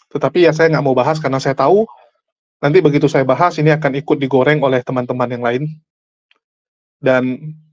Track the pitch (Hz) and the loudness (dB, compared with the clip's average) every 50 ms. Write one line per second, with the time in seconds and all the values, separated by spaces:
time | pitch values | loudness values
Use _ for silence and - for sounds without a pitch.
0 | - _ - 135 139 131 - 180 170 156 156 160 165 160 156 131 143 135 131 127 | -14 _ -8 -4 -4 -2 2 2 2 2 4 2 2 2 2 0 0 0 0 0
1 | 123 151 160 156 151 131 135 135 - 139 131 - 135 147 190 208 226 - - - | 0 0 -2 -2 -4 -4 -4 -4 -4 -4 -2 0 2 2 2 2 0 -2 -8 -18
2 | _ _ _ _ _ _ _ _ _ _ _ _ - 143 160 190 156 147 147 143 | _ _ _ _ _ _ _ _ _ _ _ _ 0 2 4 4 4 4 2 2
3 | 151 139 - 139 131 131 127 139 175 175 165 156 151 156 147 156 151 139 131 143 | 0 0 0 0 0 0 0 0 0 0 0 0 2 2 2 2 0 -2 -4 -4
4 | - - 156 143 135 127 139 127 127 147 151 151 143 131 131 123 - - 127 123 | -2 -2 -2 -2 -2 0 0 2 2 2 2 0 0 0 0 -2 -4 -4 -6 -6
5 | 123 123 127 127 123 120 123 120 120 117 123 131 156 156 156 - _ _ _ _ | -6 -6 -4 -4 -6 -6 -6 -6 -4 -4 -4 -4 -6 -8 -10 -12 _ _ _ _
6 | _ _ _ _ _ _ _ _ _ _ _ _ _ _ _ _ _ _ _ _ | _ _ _ _ _ _ _ _ _ _ _ _ _ _ _ _ _ _ _ _
7 | 139 135 127 127 127 127 127 - - - - - _ _ | -2 0 0 0 0 -2 -4 -8 -10 -14 -16 -16 _ _